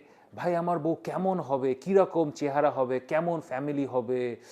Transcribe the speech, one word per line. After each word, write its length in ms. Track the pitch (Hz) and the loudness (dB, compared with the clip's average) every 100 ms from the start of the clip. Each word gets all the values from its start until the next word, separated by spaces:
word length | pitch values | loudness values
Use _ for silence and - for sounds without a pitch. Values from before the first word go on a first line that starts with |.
| - - - | -10 -20 -16
ভাই 220 | - 175 170 | -4 0 2
আমার 220 | 175 170 | 2 2
বউ 160 | 156 | 0
কেমন 460 | 160 165 151 190 185 | 0 -2 0 0 0
হবে, 340 | 131 135 131 | 0 0 2
কীরকম 560 | 127 175 196 185 165 151 | 0 -2 0 2 2 0
চেহারা 400 | - 143 147 147 | 0 -2 2 2
হবে, 300 | 131 127 127 | 2 0 -2
কেমন 400 | - 160 170 165 | 0 0 0 -2
ফ্যামিলি 460 | - 131 147 143 131 | -4 -6 -4 -2 0
হবে, 500 | 127 117 127 123 117 - | 0 0 0 -2 -6 -14